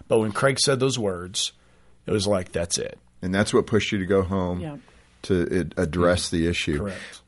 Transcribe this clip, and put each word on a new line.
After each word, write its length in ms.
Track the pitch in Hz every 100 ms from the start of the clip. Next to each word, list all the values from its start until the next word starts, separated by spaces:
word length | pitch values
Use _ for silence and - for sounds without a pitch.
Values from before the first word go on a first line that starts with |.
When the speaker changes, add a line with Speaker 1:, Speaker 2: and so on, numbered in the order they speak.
| -
Speaker 1:
But 140 | 113
when 100 | 110
Craig 280 | 98 135 131
said 180 | - 131
those 180 | 135 127
words, 540 | 101 90 90 101 - - _ _ _ _ -
it 60 |
was 140 | 104 98
like, 240 | 98 92
"That's 260 | 85 87 -
it." 220 | - - _ -
Speaker 2:
And 140 | 92
that's 180 | 98 107
what 140 | 123 -
pushed 240 | 107 -
you 80 | 104
to 80 | 92
go 160 | 98
home 380 | 87 95 90 90
Speaker 3:
Yeah. 160 | 87 147 - - _ _
Speaker 2:
to 380 | - 92 85 92
ad-, 140 | 76 -
address 500 | 85 85 87 87 -
Speaker 1:
Mm-hmm. 80 | 87
Speaker 2:
the 100 | 82
issue. 320 | 87 - 73
Speaker 1:
Correct. 420 | 98 92 - -